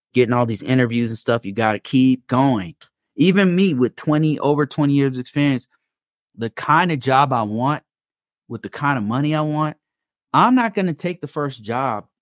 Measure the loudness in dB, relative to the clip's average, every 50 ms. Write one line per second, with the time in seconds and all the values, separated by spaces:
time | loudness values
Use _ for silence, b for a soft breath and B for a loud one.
0 | _ _ 0 2 2 4 2 2 0 0 -2 -4 -2 0 2 2 2 2 0 -2
1 | -2 -2 -4 -4 -2 -2 -2 -2 -4 -6 -4 -2 0 0 -2 -2 -4 0 2 4
2 | 4 4 2 0 _ -2 0 2 2 2 2 0 -4 -6 -12 _ -20 -20 _ _
3 | _ _ _ 2 2 4 4 4 4 2 4 2 2 2 2 2 0 -2 -2 -4
4 | -2 0 2 2 2 2 0 0 0 0 0 0 0 -2 0 0 2 2 2 2
5 | 2 0 -2 -6 -8 -6 -2 0 0 0 0 -2 -4 -10 _ _ _ _ _ _
6 | _ _ _ _ _ _ _ -8 -8 -8 -8 -4 0 2 2 2 2 0 -2 -2
7 | -2 2 2 2 2 2 0 -2 -2 -4 -4 -4 -4 -4 -4 -6 -8 _ _ _
8 | _ _ _ _ _ _ _ _ _ -14 -12 -12 -12 -12 -6 -2 -2 0 0 0
9 | -2 -2 -2 -2 -2 -2 -2 -2 -2 -2 -2 -2 -4 -4 -6 _ _ _ _ _
10 | _ _ _ _ _ _ 2 4 4 4 4 2 2 0 -2 -2 -2 -2 -2 -4
11 | -6 -6 -6 -8 -12 -10 -6 -6 -6 -6 -8 -10 -8 -6 -4 -4 -4 -4 -4 -6
12 | -8 _ _ _